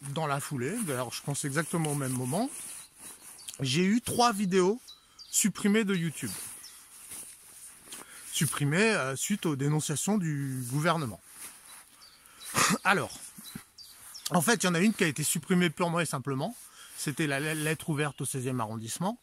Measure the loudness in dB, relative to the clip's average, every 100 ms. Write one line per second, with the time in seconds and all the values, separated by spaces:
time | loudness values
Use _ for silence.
0 | -6 -4 0 -2 -2 -4 -2 -2 -4 -2
1 | -4 -6 -4 -4 -2 -2 -2 -2 0 0
2 | -2 -2 -2 0 -2 -6 -14 -16 -18 -20
3 | -20 -20 -20 -16 -16 -4 0 2 4 2
4 | 0 4 4 4 2 4 4 2 -6 -20
5 | _ -20 -2 2 2 2 4 4 4 0
6 | 0 -4 -6 -6 -10 -14 -18 -20 -20 -20
7 | -18 -16 -16 -20 -20 -20 -20 -20 -18 -16
8 | -16 -16 -8 -2 -2 0 2 4 4 2
9 | 0 -2 -2 0 0 2 2 2 0 -2
10 | 2 2 2 -2 -2 -4 -2 0 2 2
11 | -2 -6 -14 -18 -18 -18 -20 -20 -20 -20
12 | -20 -20 -20 -18 -4 2 2 4 4 2
13 | 0 -8 -16 -16 -16 -16 -18 -20 -20 -20
14 | -20 -12 0 2 4 4 4 6 4 4
15 | 2 2 0 -2 4 4 4 2 0 2
16 | 0 -2 -2 -2 -2 -6 -18 -20 -18 -6
17 | -4 0 0 2 0 0 0 0 0 0
18 | 0 -2 -6 -2 -2 -2 -2 -4 -6 -2
19 | -2 -4